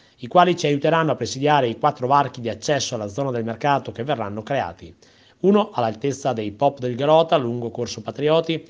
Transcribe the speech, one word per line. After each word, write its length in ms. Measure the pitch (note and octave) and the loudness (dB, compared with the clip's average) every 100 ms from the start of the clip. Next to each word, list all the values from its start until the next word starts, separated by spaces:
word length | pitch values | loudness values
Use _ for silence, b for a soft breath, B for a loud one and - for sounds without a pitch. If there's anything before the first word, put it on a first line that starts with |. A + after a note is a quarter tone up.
| B B | B B
i 100 | A#2+ | 2
quali 280 | F3 F3 E3+ | 4 6 4
ci 100 | D3 | 2
aiuteranno 440 | C#3+ D#3 E3 D#3 | 2 2 2 2
a 60 | A#2+ | 0
presidiare 500 | A2+ C3 C#3+ C#3+ A#2+ | -4 -2 2 2 2
i 120 | A2+ | 0
quattro 280 | C#3+ C#3 B2+ | -2 0 2
varchi 340 | C#3+ C3+ B2+ | 2 2 -4
di 80 | A2+ | -8
accesso 460 | A2 - C#3 - | -6 -2 -2 -2
alla 140 | A#2 G#2 | -6 -6
zona 220 | A#2 C#3 | -4 -4
del 140 | A#2+ | -4
mercato 460 | A2+ A2+ C#3+ - - | -4 -2 0 0 -2
che 140 | A2+ | -8
verranno 380 | C3+ B2+ G2+ G#2+ | -6 -4 -4 -8
creati. 520 | G#2+ C3+ F2 - E2 - b b b b | -4 -4 -4 -8 -18 -20 b b b b
Uno 300 | F#3 G3+ G#3 | 4 4 2
all'altezza 600 | - A2+ A2 C#3 A#2+ C3+ | 0 -2 0 -4 -2 -2
dei 200 | A2+ G#2 | -2 -4
Pop 260 | G#2 C#3 C#3 | 0 0 0
del 160 | B2 | -6
Garota, 420 | A#2+ C#3+ D#3+ E3 D#3+ | -2 4 4 4 2
lungo 340 | A#2+ A#2+ A#2 | 0 -4 -6
Corso 320 | A#2+ A#2 A2+ | -6 -8 -8
Patrioti, 640 | A2 A#2+ D3 D#3+ E3 D#3+ | -10 -4 0 2 0 -6